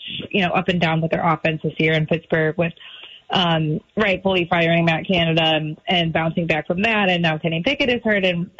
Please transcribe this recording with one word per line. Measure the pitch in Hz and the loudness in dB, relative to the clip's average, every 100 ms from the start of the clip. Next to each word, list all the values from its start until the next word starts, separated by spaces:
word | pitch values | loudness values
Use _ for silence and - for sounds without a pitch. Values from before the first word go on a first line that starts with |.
| - - - | -8 -12 -6
you | 208 | -2
know, | 175 | 0
up | 185 185 | 0 0
and | 180 | 0
down | 165 160 | 0 0
with | 165 | 0
their | 165 175 | 0 0
offense | 156 165 156 | 0 0 -2
this | 160 - | -4 0
year | 156 | 2
in | 160 156 | 2 0
Pittsburgh | 165 - 165 156 156 | -2 0 0 0 0
with, | 170 - - - - - - | -4 -4 -18 -20 -20 -20 -4
um, | - 175 165 156 156 - - | 0 2 2 0 -2 -4 -2
rightfully | 214 185 196 185 170 | 0 0 0 0 2
firing | 175 165 170 | 2 4 4
Matt | 165 160 - | 2 0 0
Canada | 180 165 160 160 156 | 0 2 2 2 2
and, | 156 160 - | -2 -6 -4
and | 180 165 | -2 0
bouncing | 160 165 160 165 | 0 -2 -2 -2
back | 156 - | -2 -2
from | 180 | -2
that. | 220 214 190 | 0 0 2
And | 175 | 2
now | 170 156 | 0 0
Kenny | 170 165 | -2 -2
Pickett | 214 285 277 | -2 0 0
is | 240 | 0
hurt | 226 202 185 | 0 0 0
and, | 175 180 | -2 -6